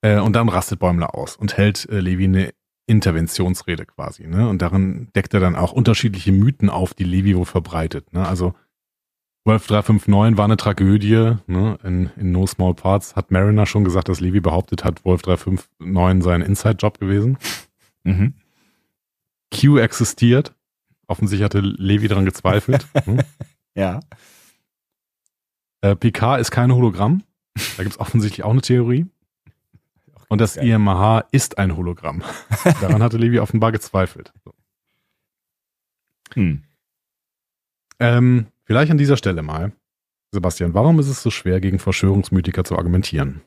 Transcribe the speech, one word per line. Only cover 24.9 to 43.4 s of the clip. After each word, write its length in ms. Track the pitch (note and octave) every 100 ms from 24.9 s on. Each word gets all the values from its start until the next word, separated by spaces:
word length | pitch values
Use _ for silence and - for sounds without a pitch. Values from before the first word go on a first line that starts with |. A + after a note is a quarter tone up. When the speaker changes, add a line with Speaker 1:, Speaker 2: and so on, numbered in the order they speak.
| _ _ _ _ _ _ _ _ _
Speaker 1:
Äh, 160 | G2 G2
Picard 460 | A#2 - A#2 C3+
ist 100 | A2+
kein 220 | - B2
Hologramm. 500 | B2 A#2+ F2 G#2 F3+ - _ _ G#2 - -
Da 60 |
gibt's 160 | G2 -
offensichtlich 440 | A2+ A#2 G#2 -
auch 80 | -
eine 100 | B2+
Theorie. 440 | - B2 A#2 B2 E3+ _ _ _ _ _ _ _ _ _ _ _ _
Und 140 | G#2+
das 140 | A2+ -
Speaker 2:
Geil. 100 | A#2+
Speaker 1:
I 60 |
M 180 | A2 G2+
H 340 | F#2 G#2 A2+ -
ist 260 | C#3 - -
ein 200 | F#2+ E2
Hologramm. 440 | F2 F2 D#2+ D2+ - - -
<laughs> 320 | - F3+ D3+
Daran 200 | F#2+ A2
hatte 160 | A#2 A2+
Levi 220 | A#2 A#2+
offenbar 320 | G2+ A2+ A2+
gezweifelt. 600 | A2 - G2 F#2 - - _
So. 100 | - _ _ _ _ _ _ _ _ _ _ _ _ _ _ _ _ _ _
Speaker 2:
Hm. 300 | - F#2 D2 _ _ _ _ _ _ _ _ _ _ _ _ _ _
Speaker 1:
Ähm, 480 | A#2+ A#2+ B2 B2 A2 _ _
vielleicht 260 | A2 D3+
an 60 | D3+
dieser 200 | C#3+ C#3
Stelle 240 | G#2 E2+
mal. 300 | D#2 D#2 F#2+ - _ _ _ _ _
Sebastian, 420 | G2+ F2+ - F2
warum 260 | F2+ C#3 E3
ist 80 | C#3
es 160 | C3
so 80 | A#2
schwer, 300 | - F#2 F#2
gegen 180 | F#2+ F#2+
Verschwörungsmythiker 840 | - F#2+ F#2+ G2 - F#2+ F#2 F#2
zu 140 | F2 F2
argumentieren? 640 | F2 F2+ F#2 D2+ C#2 D2